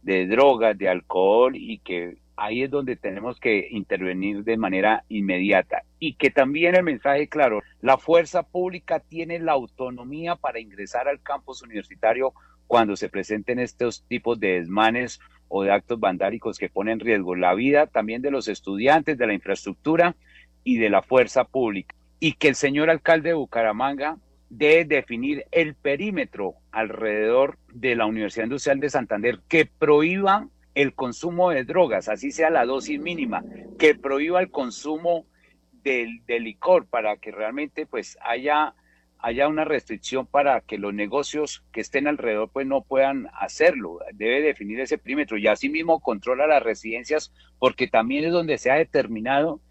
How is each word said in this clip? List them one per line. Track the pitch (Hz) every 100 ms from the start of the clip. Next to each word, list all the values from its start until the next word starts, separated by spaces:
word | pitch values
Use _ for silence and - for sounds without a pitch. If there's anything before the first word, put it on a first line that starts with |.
de | 98 95 92
drogas, | 113 139 120 113 101
de | 95
alcohol, | 90 - 90 95 110 127 131
y | - 107
que | - 87 87 85 _ -
ahí | 107 117
es | 135
donde | 143 131 117
tenemos | 104 95 113 120
que | 123 104 -
intervenir | 110 95 95 92 92 98 101
de | 107 113
manera | 101 92 104 110 _
inmediata. | 107 98 90 98 98 - - - _
Y | 160 131
que | 139
también | 143 135 151 170 180
el |
mensaje | 175 123 143 143 147
claro, | 151 135 107 - _
la | 120 131
fuerza | - 170 160 180
pública | 165 180 180 180 - 160
tiene | _ 165 165 170
la | 165
autonomía | 143 117 - 127 123 123 147 165 170
para | 143 117
ingresar | 110 98 98 120 131
al | 143
campus | - 143 - 131
universitario | 123 107 - 98 110 120 131 _ _ _ _
cuando | 117 110 98
se | 98
presenten | 98 92 107 101 123
estos | 123 _ 123 - _
tipos | 120 117 117
de | 101 90
desmanes | 85 98 113 117 123 - _ _ _
o | 98
de | 98
actos | 101 - 117
vandálicos | 104 92 98 110 117 -
que | 95
ponen | - 107
en | 113
riesgo | 107 104 90 90
la | 90
vida | 95 131 147 151
también | 120 107 117
de | 139
los | 135 113
estudiantes, | 98 - 98 127 156 151 139
de | 117
la |
infraestructura | 101 - 98 - 92 147 160 175 - _ - _ _ -
y | 120
de | 110
la | 98
fuerza | - 127 120 135 120
pública. | 135 120 98 - - _ _
Y | 160
que | - 151
el | 131
señor | 143 143 160
alcalde | 165 - 165 156
de | 165
Bucaramanga | 127 117 113 107 135 139 143 160 _ _ _
debe | 113 151 160 160
definir | 143 - 117 131 143 -
el | 170 156 147
perímetro | 147 143 202 185 127 - 95 - _
alrededor | 113 110 104 110 107 107 123 135 - _
de | 123 123 117
la | 110
Universidad | 110 104 113 113
Industrial | 135 147 139
de | 143
Santander, | 143 113 104 117 117 _
que | 160 151
prohíba | _ 156 147 160 185 196 202 277 _ _ 139
el | 139
consumo | - 131 113 170 175 180
de | 147 120
drogas, | 175 165 104 98
así | 104 131
sea | 139 160
la | 156 123
dosis | 131 120 147
mínima, | 160 170 127 92 - - - -
que | 156 147
prohíba | 139 139 156 180
el | 185
consumo | 151 127 107 143 156 170 170 - _ _ _ _ _
del, | 139 127 117 117 -
del | 117
licor | 113 104 180 180 -
para | 123 107 104
que | 107
realmente, | 101 107 135 147 - 151
pues, | 123 - - 117
haya | 120 139 147 151 _ _ _ _ _
haya | 117 120 143
una | 156 156
restricción | 143 - 110 - 131 127
para | 143 143 127
que | - 107
los | 101
negocios | 101 104 123 143 147 151 - _
que | 113
estén | 104 139 147
alrededor, | 147 123 107 107
pues, | 135 135
no | 135
puedan | - 135 135 139 98 -
hacerlo. | 98 - 160 147 92 85 -
Debe | 104 107 131
definir | 151 - 104 113
ese | 131 151
perímetro | - 139 147 110
y | 107
asimismo | 104 139 156 165 160
controla | - 107 117 127 151
las | 147
residencias, | 117 104 110 113 - 151 - _ _ _
porque | 127 - 127
también | 113 113 143 160
es |
donde | 175 165 131
se | 127
ha | 143
determinado | 165 147 113 113 113 139 160 160 _